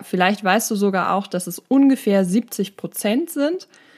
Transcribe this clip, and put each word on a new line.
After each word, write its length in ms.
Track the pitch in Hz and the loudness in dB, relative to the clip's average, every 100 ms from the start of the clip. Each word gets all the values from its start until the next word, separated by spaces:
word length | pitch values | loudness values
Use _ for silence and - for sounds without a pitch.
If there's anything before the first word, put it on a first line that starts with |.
vielleicht 400 | - 180 180 208 | -2 0 0 0
weißt 260 | 190 208 - | 0 0 0
du 60 | 208 | 0
sogar 400 | 202 185 180 185 | 0 0 0 -2
auch, 100 | 202 | -2
dass 220 | 180 180 | -6 -6
es 100 | 180 | -10
ungefähr 640 | - 269 277 262 214 202 | 0 4 4 4 2 2
siebzig 540 | 185 208 - - 196 - | 2 0 -2 -6 -6 -6
Prozent 540 | - - 208 233 339 | -12 -6 -2 -2 -2
sind. 360 | 285 285 370 - _ _ | -2 -2 -4 -10 _ _